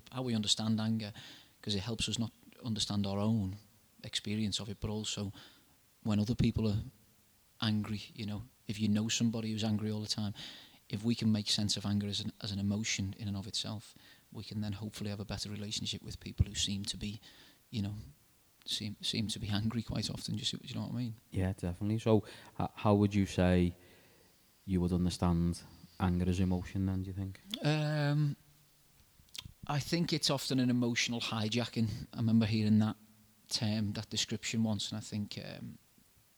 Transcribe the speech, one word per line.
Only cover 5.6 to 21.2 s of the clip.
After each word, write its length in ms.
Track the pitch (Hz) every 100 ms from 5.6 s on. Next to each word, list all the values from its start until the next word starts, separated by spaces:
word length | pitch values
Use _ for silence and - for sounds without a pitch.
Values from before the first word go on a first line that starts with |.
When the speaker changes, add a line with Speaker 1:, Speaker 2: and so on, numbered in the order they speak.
| _ _ _ _
Speaker 1:
when 160 | - 104
other 160 | 104 117
people 320 | 117 110 110
are 140 | 104 - - _ _ _ _ _ _
angry, 500 | 113 107 104 107 -
you 120 | - 104
know, 180 | 104 117 _ -
if 120 | 104
you 80 | 107
know 200 | 104 110
somebody 440 | - 117 113 110
who's 120 | 110
angry 280 | 110 104 107
all 100 | 107
the 60 | 107
time, 260 | - 107 101 - - - - _
if 140 | 107
we 120 | 110 117
can 160 | 113
make 180 | 107 104
sense 280 | - 104 -
of 80 | 101
anger 220 | 101 101
as 120 | 101
an, 120 | 104 -
as 100 | -
an 80 | 98
emotion 560 | 101 101 110 - 95 98
in 100 | 110
and 100 | 101
of 100 | 95
itself, 480 | - 104 107 - - - - _
we 120 | -
can 180 | 104 107
then 120 | 104
hopefully 360 | 98 107 - 104
have 100 | 101
a 60 | 101
better 240 | 104 101
relationship 540 | 104 104 107 - -
with 160 | - -
people 260 | - - -
who 100 | -
seem 280 | - 98 101
to 120 | 95
be, 240 | 104 107 - - - - _
you 120 | 117
know, 120 | 101 107 - - _ _ _ _ -
seem, 300 | - 107 101
seem 260 | - - 104
to 120 | 107
be 100 | 104
angry 320 | 101 110 117
quite 280 | 110 117 104
often. 260 | - - 107
Do 40 |
you 60 | -
see, 120 | -
do 100 | -
you 80 | 117
know 60 |
what 120 | 107
I 40 | 117
mean? 180 | 123 110